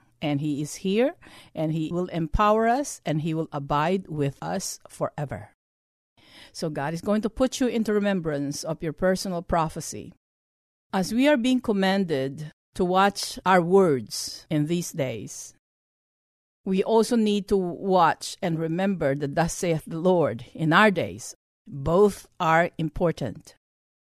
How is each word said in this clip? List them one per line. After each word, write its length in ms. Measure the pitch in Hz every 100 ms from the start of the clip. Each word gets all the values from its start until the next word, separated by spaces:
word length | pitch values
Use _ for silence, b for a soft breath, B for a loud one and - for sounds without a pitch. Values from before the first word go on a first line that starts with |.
| _ -
And 200 | 151 147
He 200 | 151 143
is 220 | 151 -
here, 320 | 190 202 269 349 B B B
and 180 | - 156
He 200 | 160 156
will 140 | 170 180
empower 600 | 165 160 - 208 220 226
us, 340 | 254 285 - -
and 140 | 151
He 120 | 160
will 160 | 160 156
abide 560 | 151 143 147 156 196 -
with 340 | 151 143 -
us 380 | 156 190 - - -
forever. 600 | - 160 - 143 107 101 _ _ _ _ _ _ _ b b b
So 160 | - 165
God 260 | 147 139
is 60 | 170
going 220 | 208 214
to 80 | 208
put 300 | - 262 -
you 80 | 254
into 240 | 226 220
remembrance 720 | 208 202 190 160 143 143 147
of 180 | - 156
your 100 | 165
personal 480 | 147 185 190 202 175
prophecy. 720 | 180 175 160 - - 107 - - _ _ _ _ _ _ _
As 220 | 190 185
we 140 | 220 277
are 80 | 302
being 240 | 240 254
commanded 880 | - 202 190 196 185 143 135 143 156 - _
to 100 | -
watch 540 | 180 185 202 - - - -
our 160 | 185
words 840 | 170 196 185 135 104 - - - -
in 160 | 156 147
these 240 | 175 170
days, 640 | 165 131 117 - - - - _ _ _ _ _ _ _ _ _ _
we 180 | - 190
also 320 | - 220 220
need 320 | 240 214 208 196
to 100 | 202
watch 800 | 180 151 196 185 160 - - -
and 160 | 185 160
remember 560 | 165 165 196 185 147
the 140 | 143 143
"Thus 260 | 151 165
saith 300 | - 180 156 -
the 140 | 165
Lord" 460 | 180 180 139 117 -
in 200 | - 156
our 180 | 165 214
days. 460 | 175 110 98 - - _ _
Both 640 | - 143 139 175 208 - - -
are 300 | 170 160 175 -
important. 800 | 160 - 175 156 123 - - - _ _ _ _